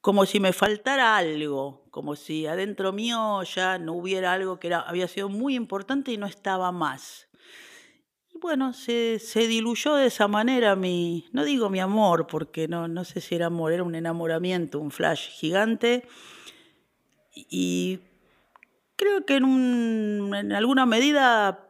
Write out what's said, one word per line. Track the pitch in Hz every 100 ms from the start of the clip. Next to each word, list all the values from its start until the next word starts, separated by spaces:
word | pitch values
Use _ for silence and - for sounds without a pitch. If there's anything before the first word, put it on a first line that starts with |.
como | - 202 196
si | 208
me | 190
faltara | 180 202 208 262 277 240 214
algo, | 170 151 151 139 139 131 _
como | - 147
si | 147 - 156 156
adentro | 170 202 196 190
mío | 196 226 233 220 202
ya | 180 - 185 185
no | 165
hubiera | 170 180 190 185
algo | 185 190 180
que | 170
era, | 175
había | - 175 180
sido | - 202
muy | 202 262 262
importante | 226 196 196 277 269
y | 226
no | 202
estaba | - 202 190 185
más. | 180 156 135 - - _ _ - - - - - _ _ _ _
Y | 349
bueno, | 349 294 269
se, | 240 - 233 226 220
se | 220 220 226
diluyó | 226 220 233 294 302
de | 262
esa | - 208
manera | 208 226 262 226 196
mi, | 185 180 170 170 -
no | 254
digo | 294 277 214
mi | 190
amor, | 185 214 208 170 160
porque | 156 160 - 160
no, | 170 165
no | 165
sé | 180 -
si | -
era | 170 170
amor, | 170 160
era | 170
un | 180 165
enamoramiento, | 165 170 165 165 180 185 165 147
un | 151
flash | - 160 160 -
gigante. | - 156 180 220 226 233 247 247 - - - - - _ _ _ _ _ _ _
Y, | - -
y | 92 90 90 90 92 _ _ _ _ _ _ - _ _
creo | _ 392 403 294
que |
en | 277
un, | 262 262 254 240 233 226 214 208 202
en | 202 202
alguna | 202 233 269 254
medida | 220 269 294 262 226 202 190 -